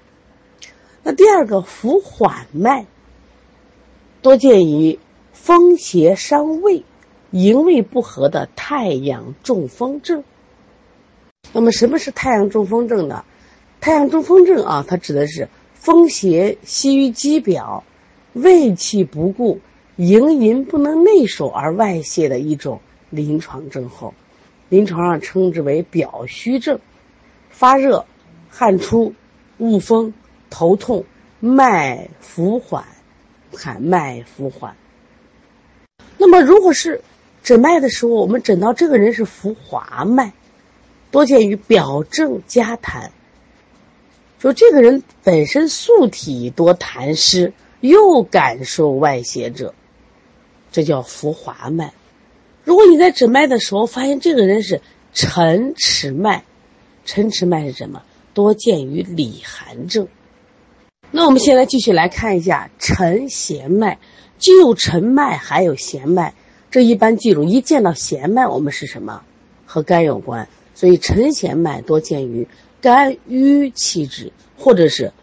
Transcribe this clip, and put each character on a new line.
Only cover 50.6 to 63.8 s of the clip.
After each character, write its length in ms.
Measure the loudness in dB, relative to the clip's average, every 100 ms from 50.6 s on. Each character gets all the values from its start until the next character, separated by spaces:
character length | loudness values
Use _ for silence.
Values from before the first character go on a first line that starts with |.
| _
这 120 | -4
叫 180 | -2 -4
浮 320 | -6 -10 -8
滑 380 | -8 -12 -14 -10
脉。 240 | -8 -8 -14 _ _ _ _ _ _
如 120 | 0 6
果 80 |
你 140 | 8 8
在 120 | 4
诊 200 | 2 2
脉 160 | 2 2
的 120 | 0
时 160 | -2
候 120 | -4 -4
发 180 | -4
现 160 | -4 -2
这 140 | 0
个 120 | 2 2
人 160 | 0
是 200 | -2 -6 -8 _ _
沉 600 | -6 -4 0 2 0 -2
迟 360 | -4 -4 -4 -6
脉， 320 | -4 -4 -4 -8 _ _ _ _ _ -10
沉 240 | -4 -4
迟 160 | -2 -2
脉 180 | -4
是 80 | -6
什 160 | -12 -14
么？ 140 | -18 -20 _ _
多 180 | -2 0
见 340 | 0 -2 -4 -4
于 160 | -8
里 380 | -8 -6 -6 -8
寒 460 | -18 -20 -20 -16 -8
症。 200 | -6 -6 _ _ _ _ _ _ _ _ _ _
那 140 | 0
我 60 | 2
们 100 | 4
现 160 | 4 4
在 80 |
继 160 | 2 0
续 100 | 0
来 200 | 0 0
看 260 | -4 -4 -4
一 60 |
下 280 | -2 -4 -6 _
沉 520 | -6 -2 0 -2 -4
弦 400 | -10 -10 -10 -4
脉， 280 | -2